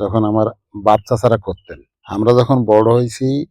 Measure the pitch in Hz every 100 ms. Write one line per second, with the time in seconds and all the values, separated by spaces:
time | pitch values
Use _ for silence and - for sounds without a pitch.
0 | 101 110 107 107 110 - _ 104 104 107
1 | - 117 123 110 98 - - - _ _
2 | - 98 110 123 120 131 107 107 110 120
3 | 120 - 131 139 -